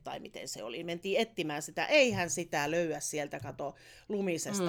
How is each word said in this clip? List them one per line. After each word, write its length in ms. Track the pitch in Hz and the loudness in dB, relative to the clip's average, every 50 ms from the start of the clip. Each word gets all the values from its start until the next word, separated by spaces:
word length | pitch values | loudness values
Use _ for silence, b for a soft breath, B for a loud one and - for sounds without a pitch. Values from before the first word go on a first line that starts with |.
| - | -8
tai 160 | 127 135 - | -8 -8 -8
miten 280 | 131 131 - - 98 139 | -10 -10 -12 -10 -10 -8
se 140 | - - 104 | -8 -8 -8
oli. 220 | 117 117 151 170 | -8 -6 -6 -6
Mentiin 360 | 175 170 170 - 196 190 180 | -6 -6 -4 -2 0 2 2
etsimään 420 | 170 175 - - 165 156 147 151 151 | 2 0 0 -4 -2 -2 -2 -4 -4
sitä, 240 | - - 170 160 | -4 -2 -2 2
eihän 440 | - 294 302 269 247 202 190 175 165 | 6 8 8 8 8 6 2 0 0
sitä 400 | - 180 175 170 175 151 147 147 | 0 -2 -2 0 0 0 2 2
löyä 300 | 160 170 175 160 151 147 | 2 2 2 2 0 -4
sieltä, 400 | - - - 151 143 143 - 139 | -4 -4 -4 -4 -4 -4 -6 -8
kato, 340 | 123 143 127 - 147 139 - B B B B B B B | -8 -8 -8 -6 -6 -8 -8 B B B B B B B
lumisesta, 560 | 208 202 196 185 165 151 - - 202 196 180 | -2 0 0 0 0 0 -2 -2 -2 0 2